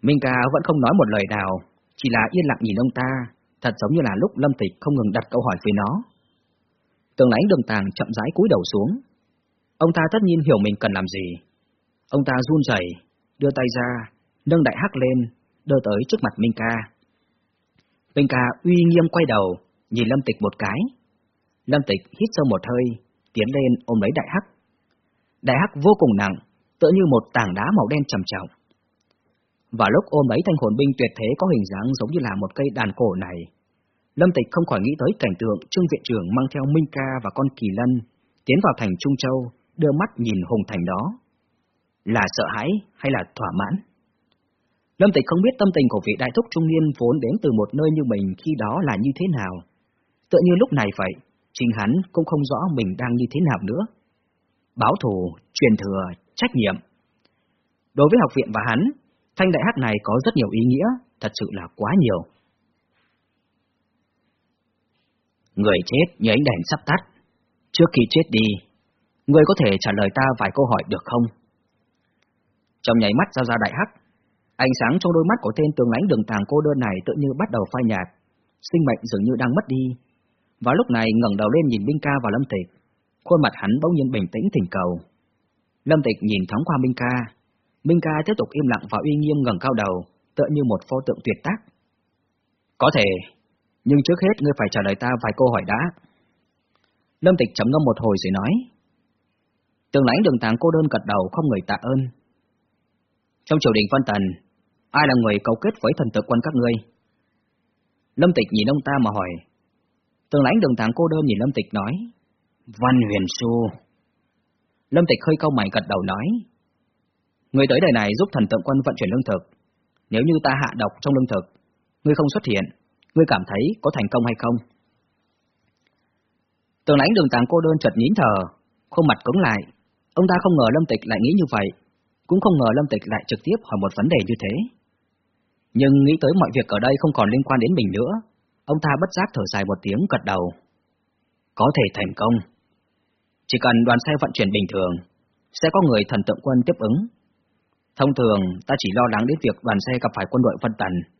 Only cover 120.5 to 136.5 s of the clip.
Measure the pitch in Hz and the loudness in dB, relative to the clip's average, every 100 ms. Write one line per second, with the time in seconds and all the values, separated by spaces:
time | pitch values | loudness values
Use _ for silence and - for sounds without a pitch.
120.5 | 135 139 - 104 - 143 139 127 101 90 | -2 -4 -4 -6 -4 -2 0 0 -2 -6
121.5 | _ _ _ _ _ 151 147 147 220 - | _ _ _ _ _ 0 2 2 -2 -2
122.5 | 101 - - _ _ _ - 160 104 90 | -2 -2 -10 _ _ _ 2 4 2 0
123.5 | 98 139 220 139 127 104 123 120 113 120 | -2 -2 -2 -4 -2 -2 0 -2 -2 -2
124.5 | 120 - _ _ _ _ _ _ _ _ | -4 -6 _ _ _ _ _ _ _ _
125.5 | _ _ _ _ _ _ _ _ _ _ | _ _ _ _ _ _ _ _ _ _
126.5 | _ _ _ - 143 143 220 147 120 120 | _ _ _ 2 4 4 4 4 2 2
127.5 | 170 160 160 117 92 117 208 131 101 90 | 2 2 2 2 2 2 4 2 2 -2
128.5 | _ _ _ _ - 156 113 - 160 170 | _ _ _ _ 0 2 2 0 0 0
129.5 | 107 - _ _ _ _ - 185 180 190 | -2 -6 _ _ _ _ 0 2 2 2
130.5 | 165 113 135 160 113 - 110 117 196 151 | 4 4 2 0 -2 -4 0 2 2 2
131.5 | 113 98 - _ _ _ _ _ 180 214 | 0 -4 -6 _ _ _ _ _ 2 4
132.5 | 165 120 120 147 107 - 110 - 110 - | 4 4 2 0 -4 -4 -8 -6 -8 -4
133.5 | 107 - 104 98 - 127 156 98 117 98 | -4 -4 -4 -4 -2 0 0 0 -4 -4
134.5 | 123 233 _ _ _ _ _ _ _ _ | -4 -6 _ _ _ _ _ _ _ _
135.5 | _ _ 113 139 139 139 156 135 180 170 | _ _ 2 4 6 6 4 2 2 2